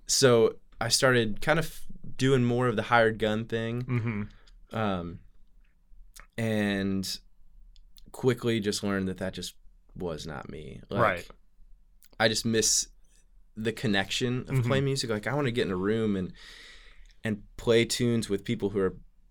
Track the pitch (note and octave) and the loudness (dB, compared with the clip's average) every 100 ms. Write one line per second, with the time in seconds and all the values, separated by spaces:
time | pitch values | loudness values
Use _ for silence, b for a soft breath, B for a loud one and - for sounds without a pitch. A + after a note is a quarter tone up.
0 | - - C3 A#2 A2 - - - A#2 - | -2 4 6 8 6 2 -14 -6 0 4
1 | C3 B2 G#2+ G2+ - D#3+ D#3 - - - | 4 4 2 0 2 2 0 -6 -8 -8
2 | - - C3+ C3+ A#2+ A#2+ B2 G#2+ G#2+ A#2+ | -8 0 4 4 4 2 2 0 4 6
3 | A2+ A2 G#2+ A2 A2+ A2+ A2+ A#2+ B2 B2 | 6 4 0 0 -2 -4 -2 -4 -2 -2
4 | A#2 G#2 G#2 - - - - A2+ G#2+ F#2 | -2 -4 -8 -12 -20 -20 -10 -4 -2 -2
5 | E2+ - - - - - - _ _ - | -4 -10 -16 -20 -20 -20 -20 _ _ -20
6 | - - - - A2+ G#2+ G2+ G2 G2 G2 | -20 -20 -14 -6 -2 0 0 0 0 -2
7 | F#2+ - - - - - - - - - | -4 -8 -12 -20 -20 -20 -20 -20 -20 -20
8 | - - B2+ B2 A#2+ A2+ G#2 G2+ G2+ G2 | -18 -2 0 2 0 0 -2 -2 -2 -2
9 | F#2 F2+ F#2+ F2+ F2 - - - - - | -2 -4 -6 -6 -12 -14 -20 -20 -20 -8
10 | F2+ D2+ D#2 D2 - D2+ D2 - - A2 | -6 -6 -8 -12 -12 -12 -14 -16 -6 0
11 | A2 F2 - - - - - - - - | 2 0 -8 -18 -20 -20 -20 -20 -20 -20
12 | - - A2+ A2 A#2 A2+ - - - - | -20 0 2 2 0 2 2 0 -2 -12
13 | - - _ - - - A2+ A2 A#2+ G2 | -20 -20 _ -20 -18 -6 -6 -2 0 0
14 | F#2+ - B2 B2+ - C3+ A#2+ C#3 C#3 C3+ | 0 -2 -2 -4 -2 0 2 0 0 -2
15 | A#2 G#2+ A2 C#3+ C3+ A#2+ F2 F2+ G2 A2+ | -2 -2 -2 -2 0 0 0 0 0 0
16 | A2 G2 F2+ B B B B B B B | 0 -2 -4 B B B B B B B
17 | B B A2+ G2+ - - - A#2 A2+ - | B B -6 -6 -10 -6 2 4 4 2
18 | A#2+ A#2 G#2+ G2 - A2+ G2+ G2+ F#2 F2+ | 0 0 0 -4 -2 -2 -2 0 -2 -2
19 | - _ _ | -16 _ _